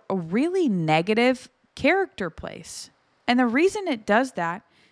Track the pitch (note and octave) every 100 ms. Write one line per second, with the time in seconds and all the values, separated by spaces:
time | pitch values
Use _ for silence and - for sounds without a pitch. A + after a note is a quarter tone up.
0 | - F#3+ E3 G#3 D#4+ F#4+ D4+ F#3 D#3 D#3
1 | F3 A3 B3 B3 - _ _ - C#4 F#4+
2 | F4 - F3 - - - - - - _
3 | _ _ - B3 B3 B3 F#4 G#4 F#4 A#3
4 | - G#3+ C4 - E3+ F3 _ _ _